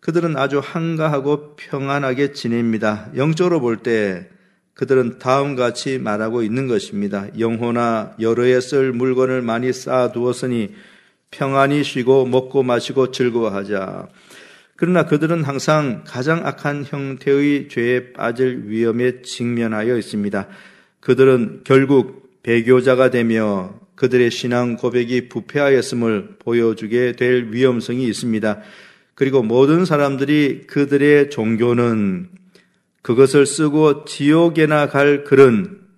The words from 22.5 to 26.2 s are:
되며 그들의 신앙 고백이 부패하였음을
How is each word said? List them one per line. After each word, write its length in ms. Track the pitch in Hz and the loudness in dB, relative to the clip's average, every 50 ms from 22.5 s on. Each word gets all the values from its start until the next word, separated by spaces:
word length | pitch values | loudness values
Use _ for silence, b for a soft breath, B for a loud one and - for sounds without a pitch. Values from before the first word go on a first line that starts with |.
| 117 117 113 120 127 127 127 131 127 123 131 127 | 0 0 4 4 4 4 4 4 4 4 4 4
되며 680 | 120 123 117 117 113 110 110 107 104 98 92 92 98 - _ _ _ | 4 2 0 2 0 0 0 0 -2 -2 -4 -8 -12 -18 _ _ _
그들의 360 | - - 127 120 127 123 117 | -2 -2 2 4 4 2 2
신앙 460 | 117 - - 127 120 123 123 123 117 | 0 -2 -6 -2 -2 0 0 -2 -4
고백이 540 | 110 - 123 117 123 123 117 127 123 120 123 | -4 -4 -2 -2 -2 -2 0 -2 -4 -4 -4
부패하였음을 1080 | - 123 101 - - 147 143 139 139 127 113 - - 123 117 113 110 101 | -8 -10 -10 -6 -4 -2 2 2 2 2 2 0 -4 -2 -2 0 0 -2